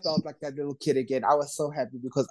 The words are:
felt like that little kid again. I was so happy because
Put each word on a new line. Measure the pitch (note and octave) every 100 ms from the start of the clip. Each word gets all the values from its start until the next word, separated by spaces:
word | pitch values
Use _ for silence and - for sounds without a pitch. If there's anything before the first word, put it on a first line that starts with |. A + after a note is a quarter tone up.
felt | E3+ D#3 D#3
like | C#3+
that | D3 C#3
little | C#3+ C#3
kid | D#3 C3
again. | B2 C3
I | G#2+ D3
was | C#3 -
so | D3
happy | D3+ A#2+ B2+
because | B2+ C#3+ B2